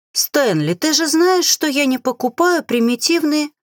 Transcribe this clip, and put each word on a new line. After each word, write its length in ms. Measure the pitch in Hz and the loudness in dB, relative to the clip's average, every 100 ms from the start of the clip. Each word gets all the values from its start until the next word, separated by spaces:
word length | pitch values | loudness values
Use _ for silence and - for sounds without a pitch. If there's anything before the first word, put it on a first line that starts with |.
| _ | _
"Стэнли, 640 | - - 302 254 160 151 269 | -6 -2 0 2 0 -2 -2
ты 180 | 311 | -2
же 140 | 294 320 | 0 0
знаешь, 380 | 320 359 370 - | 2 2 2 0
что 200 | - 311 | -2 -2
я 200 | 269 277 | 0 -2
не 120 | 254 | -2
покупаю 680 | - 247 247 - 349 339 | -4 -4 -4 0 0 0
примитивные. 840 | - 240 233 247 - 339 311 302 294 _ | 0 -2 0 0 0 0 0 -2 -4 _